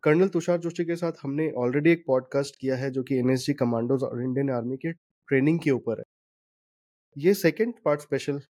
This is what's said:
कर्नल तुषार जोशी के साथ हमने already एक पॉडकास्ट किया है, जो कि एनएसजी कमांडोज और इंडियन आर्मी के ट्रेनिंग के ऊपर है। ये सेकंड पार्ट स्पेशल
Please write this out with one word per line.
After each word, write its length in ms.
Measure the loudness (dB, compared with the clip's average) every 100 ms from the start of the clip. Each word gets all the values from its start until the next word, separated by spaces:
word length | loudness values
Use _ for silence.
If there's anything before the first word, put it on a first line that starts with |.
कर्नल 260 | 4 4 4
तुषार 300 | 2 0 -2
जोशी 260 | -2 -4
के 120 | -4 -2
साथ 160 | -4 -6
हमने 300 | -6 -4 -4 -2
already 280 | 0 2 4
एक 180 | 2 2
पॉडकास्ट 500 | 0 0 -4 -4 -6
किया 160 | -4 -2
है, 140 | -2
जो 120 | -4
कि 140 | -2 0
एनएसजी 360 | 2 0 0
कमांडोज 500 | -2 0 0 0 -2
और 200 | -2 -6
इंडियन 280 | -4 -2 -2
आर्मी 260 | -2 -4 -6
के 160 | -8
ट्रेनिंग 680 | -10 _ _ _ 2 4 2
के 100 | 0
ऊपर 280 | 0 -2 -6
है। 60 | -8 _ _ _ _ _ _ _ _ _ _ 0
ये 160 | 2
सेकंड 400 | 4 2 2 -4 -2
पार्ट 160 | -2 -2
स्पेशल 400 | -2 -4 -4 -6 -8